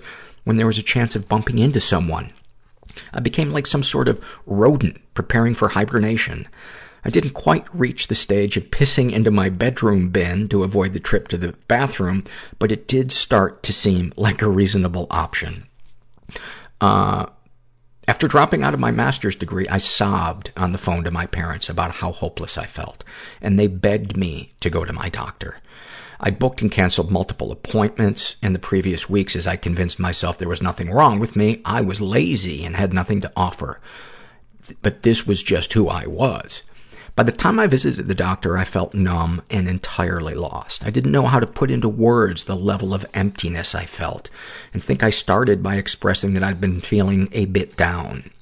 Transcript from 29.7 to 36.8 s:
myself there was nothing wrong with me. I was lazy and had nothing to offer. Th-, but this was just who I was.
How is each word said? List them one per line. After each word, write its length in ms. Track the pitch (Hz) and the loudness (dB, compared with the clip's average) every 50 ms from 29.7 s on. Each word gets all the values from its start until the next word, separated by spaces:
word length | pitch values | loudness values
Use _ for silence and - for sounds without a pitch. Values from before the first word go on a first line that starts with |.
| 85 87 90 85 - - | -2 0 -2 -2 -2 -2
myself 380 | 90 90 85 - - 87 82 - | -2 -2 -2 -2 -2 -2 -4 -4
there 120 | 90 85 | -4 -6
was 120 | 85 - | -4 -2
nothing 300 | 92 90 - - 90 85 | -2 -4 -4 -4 -4 0
wrong 260 | 95 135 151 135 107 101 | 4 4 6 6 4 2
with 200 | 117 - - 104 | 0 0 0 2
me. 240 | 104 107 113 - - | 2 2 2 0 -4
I 160 | - 107 117 | -4 -2 -2
was 220 | 101 92 92 101 | -2 -2 -2 -4
lazy 640 | 104 92 107 127 156 175 147 101 95 90 76 71 80 | -2 0 2 2 2 2 0 -2 -2 -4 -6 -8 -8
and 100 | 82 82 | -6 -2
had 180 | 92 98 90 90 | 0 0 0 0
nothing 280 | 92 90 - 107 101 | 0 0 0 0 -2
to 100 | 90 - - - | -2 -2 -2 -2
offer. 420 | 92 90 - - 82 67 - - - - - - - - - - - - - - - - - - - | -2 -2 -2 -6 -8 -10 -10 -12 -16 -20 -20 -20 -20 -20 -20 -20 -20 -20 -20 -20 -20 -20 -20 -20 -20
Th-, 120 | - - - | -20 -8 -4
but 220 | - - - - - | -2 -2 -2 2 4
this 220 | 117 113 - - | 4 4 4 2
was 160 | - 101 90 | 0 0 0
just 300 | - - 95 80 - - - | 0 0 0 0 0 0 2
who 140 | 110 101 82 | 2 2 2
I 200 | 85 87 - 62 | 0 -4 -6 -6
was. 560 | 78 92 131 127 90 - - - - - - - - - | -2 0 0 0 0 -2 -8 -8 -10 -10 -10 -12 -20 -20